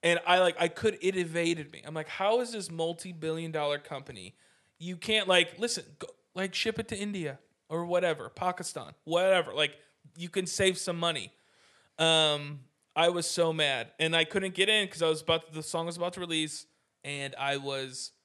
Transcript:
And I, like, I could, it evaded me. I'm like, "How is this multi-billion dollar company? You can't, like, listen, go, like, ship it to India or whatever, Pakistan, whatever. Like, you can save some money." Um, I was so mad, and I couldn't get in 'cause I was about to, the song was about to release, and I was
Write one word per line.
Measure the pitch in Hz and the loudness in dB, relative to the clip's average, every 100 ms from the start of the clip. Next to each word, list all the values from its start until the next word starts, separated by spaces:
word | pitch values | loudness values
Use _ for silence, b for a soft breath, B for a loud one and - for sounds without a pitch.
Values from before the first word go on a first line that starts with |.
And | 170 170 170 | 4 2 4
I, | 180 | 6
like, | 180 165 | 6 4
I | 170 | 0
could, | - 220 196 | 2 -2 0
it | 180 190 | -2 0
evaded | 170 160 170 170 147 | -2 0 0 -2 -6
me. | 160 | -14
I'm | - | -10
like, | 160 156 | -8 -8
"How | - 196 233 | -2 2 2
is | 240 | 0
this | 226 175 | -6 -10
multi-billion | 165 165 170 185 170 160 160 165 | -4 -4 -4 -10 -8 -6 -4 -4
dollar | 156 147 143 | -2 -2 -2
company? | - 143 131 113 92 - b b b b | -6 -12 -12 -16 -16 -20 b b b b
You | 170 180 | -12 -10
can't, | - 220 190 | 0 0 4
like, | 180 170 - | 4 4 -2
listen, | 233 208 - - | -4 -4 -8 -16
go, | - - _ | -16 -16 _
like, | 180 190 | -6 -6
ship | 180 226 214 | -2 -2 -2
it | 214 | -4
to | 202 | -6
India | 208 196 156 135 _ _ _ | -6 -4 -6 -8 _ _ _
or | 160 | -6
whatever, | 170 175 175 151 - | 0 2 2 0 -6
Pakistan, | - 180 180 175 - 92 - | -4 -4 -4 -8 -10 -12 -16
whatever. | - 165 190 185 143 | 0 2 6 6 4
Like, | 117 147 147 b b - - | 2 0 0 b b -20 -12
you | 170 | -6
can | 196 180 | -4 -4
save | - 190 180 | 2 2 2
some | - 170 | -4 -2
money." | 170 156 95 _ b b b b b - | -2 -2 -8 _ b b b b b 0
Um, | 160 160 156 147 147 147 131 _ _ | 4 6 4 2 -4 -12 -16 _ _
I | - 170 | 2 4
was | 175 165 | 4 -2
so | - 165 | 2 2
mad, | 160 147 131 117 _ | 4 2 2 -4 _
and | 160 | 2
I | 165 | 4
couldn't | 160 196 190 | 2 0 -2
get | 185 196 | 2 4
in | 214 202 | 4 2
'cause | 160 | 0
I | 165 | 0
was | 160 | 0
about | - 165 165 | 2 0 0
to, | |
the | 156 | -12
song | 156 165 165 | -6 -4 -4
was | 170 | -4
about | 175 | -6
to | 180 | -4
release, | 175 160 156 - - _ _ _ | -4 -2 -2 -4 -16 _ _ _
and | 139 143 139 131 | -10 -8 -8 -4
I | 139 139 | -2 -2
was | 139 135 131 131 - _ | -2 -6 -6 -10 -14 _